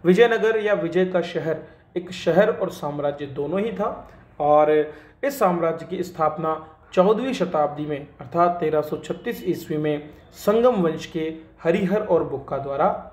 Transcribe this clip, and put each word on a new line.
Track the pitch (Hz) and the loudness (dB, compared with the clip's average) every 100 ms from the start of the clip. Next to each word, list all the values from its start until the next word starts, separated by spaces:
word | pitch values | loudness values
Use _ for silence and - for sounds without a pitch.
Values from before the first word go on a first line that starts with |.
विजयनगर | 170 185 233 220 220 220 | 4 6 6 4 2 0
या | 208 | 0
विजय | 196 165 170 | 0 0 0
का | 185 185 | 0 0
शहर | 170 165 151 151 - - _ 175 | -2 -4 -4 -6 -8 -20 _ -10
एक | - | -10
शहर | - - 165 214 | -4 2 4 4
और | - 185 | 0 -6
साम्राज्य | - 147 147 143 143 | -6 -8 -4 -4 -4
दोनों | 139 135 143 185 | -8 -6 -4 -2
ही | 220 | -4
था | 190 208 - - - - - | -4 -4 -6 -16 -20 -20 -2
और | 147 151 151 151 151 - - _ | 4 6 6 4 0 -6 -20 _
इस | - - | -4 2
साम्राज्य | 196 175 165 160 156 | 2 2 -2 -2 -8
की | 180 | -8
स्थापना | 170 - 156 160 160 156 - - - | -6 -2 -2 0 -4 -4 -8 -20 -2
चौदहवीं | - 185 220 262 | 2 4 4 0
शताब्दी | - 180 156 147 143 | -2 -2 0 0 -2
में | 151 143 147 - | -6 -8 -10 -18
अर्थात | 131 170 175 175 | -6 2 2 2
तेरह | 156 151 | 0 0
सौ | 151 151 | 0 -8
छत्तीस | - - 240 - 185 | -8 -8 -6 -6 -4
ईस्वी | 156 - 156 | -6 -4 -2
में | 151 147 - - - | -2 -2 -6 -20 -20
संगम | - - 220 247 | -4 0 4 4
वंश | 220 165 156 | 4 0 -2
के | - 160 160 160 - - | -8 -6 -6 -8 -18 -4
हरिहर | 165 190 185 202 | 0 2 2 0
और | - 165 | 2 0
बुक्का | 143 135 - 139 | 0 -8 -6 -8
द्वारा | 139 139 185 - - | -6 0 0 0 -10